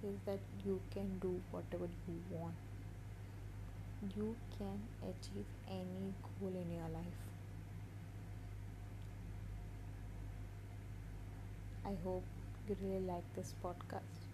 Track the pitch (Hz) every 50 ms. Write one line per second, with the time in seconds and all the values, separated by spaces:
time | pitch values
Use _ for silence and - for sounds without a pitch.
0 | 208 202 196 196 - - 196 196 196 - - 202 196 196 196 185 185 - - 202
1 | 196 196 190 185 - 185 180 180 180 - - 180 170 - - 175 180 175 175 -
2 | - - 170 165 175 - 175 160 165 170 165 - - - - - - - - -
3 | - - - - - - - - - - - - - - - - - - - -
4 | 214 196 185 202 214 220 226 - - - - - 208 196 196 202 208 226 - -
5 | - 185 185 - - - 98 98 - - - - - - 190 190 185 185 180 190
6 | 190 196 190 - - - - - 196 190 185 185 175 170 170 170 165 165 160 160
7 | 170 175 170 - - - - - - - - - - - - - - - - -
8 | - - - - - - - - - - - - - - - - - - - -
9 | - - - - - - - - - - - - - - - - - - - -
10 | - - - - - - - - - - - - - - - - - - - -
11 | - - - - - - - - - - - - - - - - - 202 202 180
12 | 165 185 185 180 175 - - - - - - - - - 202 185 190 196 190 190
13 | 190 185 175 175 180 - - - 185 - - - - 180 175 - - - - 190
14 | - - - - - -